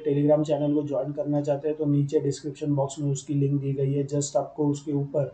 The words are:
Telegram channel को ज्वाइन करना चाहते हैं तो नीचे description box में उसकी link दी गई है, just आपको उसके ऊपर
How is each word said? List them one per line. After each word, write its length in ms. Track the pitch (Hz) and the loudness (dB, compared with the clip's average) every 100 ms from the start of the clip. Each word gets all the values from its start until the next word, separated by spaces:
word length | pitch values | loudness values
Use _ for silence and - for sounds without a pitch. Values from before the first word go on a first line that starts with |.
Telegram 400 | 147 143 147 151 151 | 0 2 4 4 4
channel 280 | 143 147 | 0 2
को 80 | 147 | 2
ज्वाइन 300 | 143 127 143 | 0 -2 -2
करना 280 | 147 147 147 | -4 -2 0
चाहते 280 | 147 139 156 | 0 0 -2
हैं 80 | 156 | 0
तो 100 | 147 | 2
नीचे 340 | 143 139 156 | 2 2 2
description 540 | 143 135 151 - 151 | 0 -2 -8 -4 -2
box 240 | 143 139 156 | 0 0 -2
में 100 | 143 | -2
उसकी 220 | 135 - | -2 -2
link 260 | 143 139 143 | 0 2 0
दी 120 | 139 | 0
गई 200 | 135 139 | -2 0
है, 140 | 143 139 | 0 0
just 300 | 143 143 147 | -2 0 -2
आपको 300 | - - 147 | -2 -2 0
उसके 260 | 139 156 | -2 -4
ऊपर 320 | 143 143 151 135 | -4 -2 -2 -4